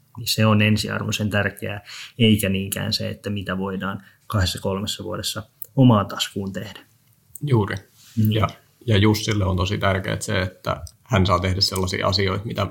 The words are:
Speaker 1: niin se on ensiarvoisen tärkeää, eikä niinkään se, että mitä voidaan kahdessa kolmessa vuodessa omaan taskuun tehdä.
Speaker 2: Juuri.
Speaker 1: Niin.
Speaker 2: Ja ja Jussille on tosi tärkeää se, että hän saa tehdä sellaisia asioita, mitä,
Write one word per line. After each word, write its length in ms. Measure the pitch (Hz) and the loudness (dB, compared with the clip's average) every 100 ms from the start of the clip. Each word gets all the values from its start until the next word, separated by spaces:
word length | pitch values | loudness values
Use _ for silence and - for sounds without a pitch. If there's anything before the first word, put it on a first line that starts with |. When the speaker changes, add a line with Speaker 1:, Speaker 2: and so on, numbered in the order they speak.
| _ - | _ -12
Speaker 1:
niin 120 | 117 | -4
se 180 | - 110 | 2 4
on 160 | 104 | 6
ensiarvoisen 680 | 107 104 104 104 104 107 107 | 4 2 0 -4 -4 -2 0
tärkeää, 500 | 104 101 - 104 104 - - - - | 0 -2 -4 -10 -10 -14 -18 -16 2
eikä 300 | 110 101 98 | 4 4 2
niinkään 440 | 95 98 98 104 | -2 -4 -4 -4
se, 160 | 104 104 | -4 -6
että 220 | 104 101 | -8 -6
mitä 280 | 101 95 92 | -6 -4 -4
voidaan 440 | 98 95 95 101 - _ - | -4 -4 -6 -8 -14 _ -4
kahdessa 340 | 107 90 - | 0 0 -2
kolmessa 440 | 104 95 104 - | -4 -4 -6 -8
vuodessa 380 | 98 98 - 110 - _ - 135 | -8 -8 -6 -8 -12 _ -4 6
omaan 300 | 127 107 98 | 8 6 2
taskuun 460 | - - 101 98 | -4 -6 -6 -6
tehdä. 280 | 98 98 - _ _ _ _ _ - 147 | -8 -12 -16 _ _ _ _ _ -10 0
Speaker 2:
Juuri. 300 | 117 98 95 - _ - 113 | 0 0 -6 -12 _ -8 0
Speaker 1:
Niin. 160 | 107 | 2
Speaker 2:
Ja 160 | 107 101 - _ _ 117 | 2 -2 -4 _ _ 0
ja 100 | 101 | 4
Jussille 460 | 107 107 - 104 | 4 4 0 0
on 120 | 95 92 | 0 0
tosi 220 | 95 104 | -2 0
tärkeää 420 | 98 95 - - | 0 0 -2 -4
se, 220 | - 98 | -2 -2
että 380 | 92 - - - - _ | -2 -6 -6 -6 -8 _
hän 240 | - 98 92 | 0 2 4
saa 120 | 87 | 2
tehdä 200 | 95 95 | 2 0
sellaisia 460 | - 95 92 - 98 | 0 0 -2 0 0
asioita, 380 | 95 98 98 | 2 0 -2
mitä, 220 | - - 98 | -4 -4 4